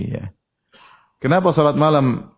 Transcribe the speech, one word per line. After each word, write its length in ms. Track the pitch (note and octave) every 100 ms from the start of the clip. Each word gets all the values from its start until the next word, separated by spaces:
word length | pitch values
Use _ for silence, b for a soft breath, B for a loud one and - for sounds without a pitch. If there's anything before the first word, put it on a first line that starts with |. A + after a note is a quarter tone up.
| F#2+
ya. 120 | C#3 F2+ - _ _ _ b b b b _
Kenapa 300 | C3 F3+ F#3 D#3
salat 200 | D3 C#3+
malam 580 | D3+ D3 C3 A2 -